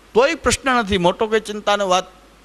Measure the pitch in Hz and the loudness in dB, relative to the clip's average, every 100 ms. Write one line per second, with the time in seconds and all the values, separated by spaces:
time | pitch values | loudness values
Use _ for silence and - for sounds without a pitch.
0 | - 202 285 330 247 - 269 247 196 196 | -4 0 0 0 -2 -2 0 -2 0 0
1 | 175 196 220 220 208 214 202 208 196 185 | 0 0 -2 -2 -4 -6 -2 -2 2 0
2 | 185 - - _ | 0 -16 -20 _